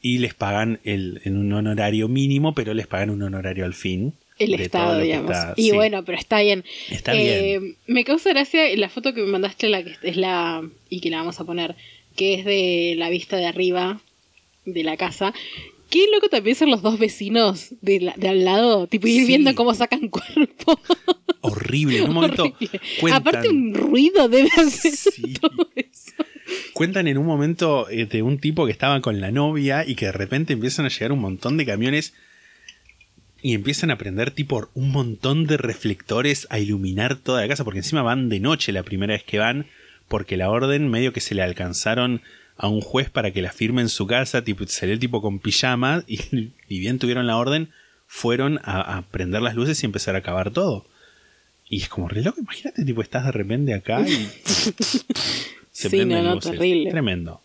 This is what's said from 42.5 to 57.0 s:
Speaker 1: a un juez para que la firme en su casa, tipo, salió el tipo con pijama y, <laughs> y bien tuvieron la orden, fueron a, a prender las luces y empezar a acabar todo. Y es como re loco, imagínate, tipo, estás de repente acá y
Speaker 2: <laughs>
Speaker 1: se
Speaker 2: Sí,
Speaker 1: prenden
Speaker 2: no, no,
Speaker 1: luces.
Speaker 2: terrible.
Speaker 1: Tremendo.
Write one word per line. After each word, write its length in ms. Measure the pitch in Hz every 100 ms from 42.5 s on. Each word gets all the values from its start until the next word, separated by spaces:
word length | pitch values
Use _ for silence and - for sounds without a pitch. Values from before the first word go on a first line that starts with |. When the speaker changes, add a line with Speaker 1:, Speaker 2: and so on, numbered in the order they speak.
| _
Speaker 1:
a 120 | 101
un 120 | 107
juez 300 | 104 131 135
para 220 | - 107
que 100 | 95
la 100 | 90
firme 300 | - 110 123
en 60 | 117
su 180 | - 98
casa, 380 | 120 131 131
tipo, 200 | 117 98 98
salió 260 | - 92
el 60 | 110
tipo 200 | 123 120
con 160 | 104 98
pijama 640 | 107 101 127 123 127 165 165
y, 140 | 110 -
<laughs> 220 | 131 113 - _
y 100 | 95
bien 200 | 95 127
tuvieron 280 | 123 123 123
la 100 | 113
orden, 320 | 123 151 160 _ _ _ _
fueron 540 | - 120 123 139 151
a, 360 | - 92 - 92
a 40 |
prender 400 | 90 - 90 101
las 120 | 120 113
luces 260 | 135 156
y 40 | 123
empezar 280 | 101 -
a 40 | 95
acabar 320 | 95 90 95
todo. 340 | 113 190 104 - _ _ _ _ _ _ _ _
Y 100 | 101
es 60 | 90
como 200 | - 87
re 140 | 101
loco, 180 | 139 262
imagínate, 440 | 247 - - -
tipo, 160 | 151 113
estás 220 | 110 127
de 80 | 131
repente 420 | 120 98 117 143
acá 300 | 104 - 113 294
y 220 | 127 104 -
Speaker 2:
<laughs> 60 | - 196 - - 226 254 - 226 - - - - _
Speaker 1:
se 160 | - -
Speaker 2:
Sí, 80 | 196
Speaker 1:
prenden 220 | 190 170
Speaker 2:
no, 40 |
no, 120 | 170 180
Speaker 1:
luces. 160 | 165
Speaker 2:
terrible. 380 | 170 175 175 165
Speaker 1:
Tremendo. 500 | 165